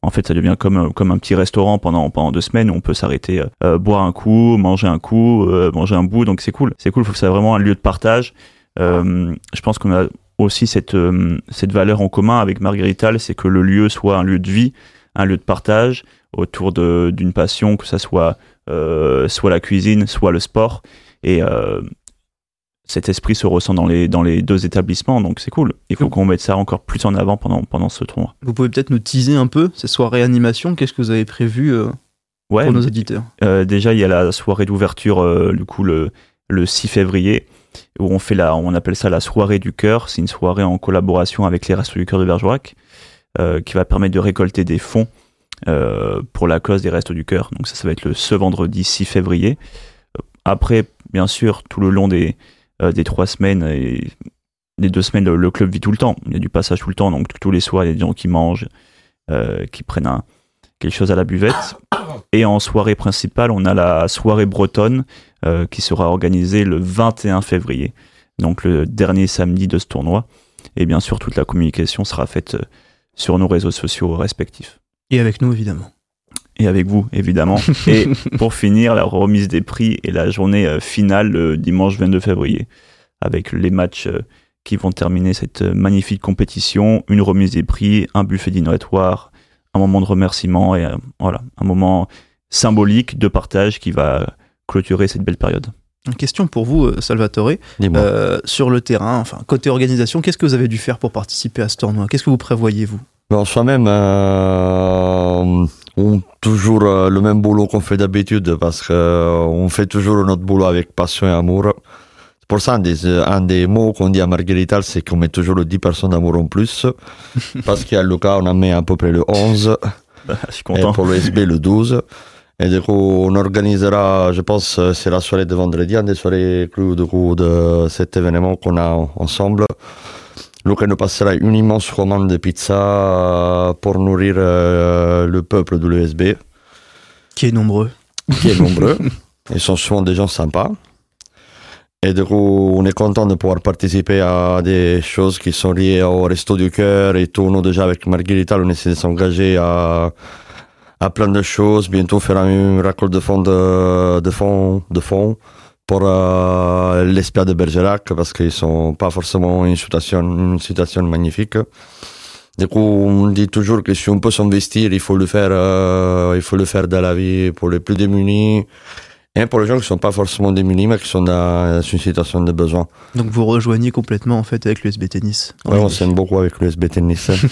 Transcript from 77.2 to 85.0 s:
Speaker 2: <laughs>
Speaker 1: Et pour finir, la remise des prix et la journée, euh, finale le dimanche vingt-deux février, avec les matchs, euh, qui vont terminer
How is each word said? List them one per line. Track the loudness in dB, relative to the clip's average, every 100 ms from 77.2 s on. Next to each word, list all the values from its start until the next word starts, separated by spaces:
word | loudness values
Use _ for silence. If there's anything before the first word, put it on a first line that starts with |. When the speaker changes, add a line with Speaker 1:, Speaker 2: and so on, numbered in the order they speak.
| 0 0 2 2 0
Speaker 2:
<laughs> | 0 2
Speaker 1:
Et | 4 2 -2 -4 -2
pour | -2
finir, | 0 2 4 4
la | 2
remise | 2 2 2 2 2
des | -2
prix | -2 -2 -2 -2
et | -4
la | -2 -2
journée, | 0 0 2 2
euh, | -2
finale | -4 0 2 2 2
le | 0 0 0
dimanche | 0 2 2 2
vingt-deux | 0 2
février, | 0 -2 -2 -4 -6 _ _ _ _ -8
avec | -4 -4 -4
les | -2 0
matchs, | 0 -2 -4 -8
euh, | -8 -8 _ _ _ -6
qui | -4
vont | -2
terminer | -2